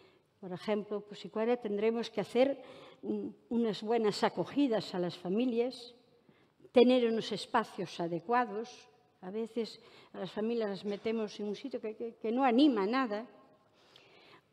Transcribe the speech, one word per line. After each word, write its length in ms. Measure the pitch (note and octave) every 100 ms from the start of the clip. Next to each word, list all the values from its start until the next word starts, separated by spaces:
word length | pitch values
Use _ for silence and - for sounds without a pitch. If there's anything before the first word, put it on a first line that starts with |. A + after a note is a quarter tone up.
| - _ _ _
Por 120 | F#3+
ejemplo, 480 | F3 - G#3 G3+ G#3
pues, 180 | G#3 G3
si 100 | F#3
fuera, 280 | G#3+ A3+ B3
tendremos 520 | A3 G3+ A3 A#3 A3
que 120 | -
hacer 400 | F#3 A#3 C4+ C4+ - - - -
un, 340 | G#3+ G#3+ G3+ - -
unas 340 | A#3 A3+ F3+
buenas 400 | G#3+ A#3 G#3+ G3
acogidas 720 | G#3+ - E3 C4+ C#4 G#3 - F#3
a 40 |
las 180 | F3 -
familias, 760 | F3+ G#3 C4 A3+ B3 - - - _ _ _ _ _ _ -
tener 340 | B3 B3 B3+ A#3
unos 260 | A3+ -
espacios 680 | G3+ - A#3+ G#3+ - F3 -
adecuados. 920 | E3+ E3+ F#3+ A#3+ A#3 G3+ A3+ - - _ _ _
A 100 | F#3
veces 480 | G#3+ A3 A#3+ G#3+ - - - -
a 60 | G3
las 120 | F#3
familias 380 | - A3 A#3 G#3+
las 160 | F#3 G3+
metemos 540 | G3 A3+ A3+ G#3 -
en 80 | G#3
un 80 | G3
sitio 260 | C4+ A#3+
que, 140 | G#3+ G#3+
que, 200 | A#3 -
que 160 | A3
no 120 | A#3+
anima 420 | C4+ A#3 D4+ G#3+ F#3+
nada. 420 | B3+ B3 G3+ B3 - - _ _ _ _ - - - - - _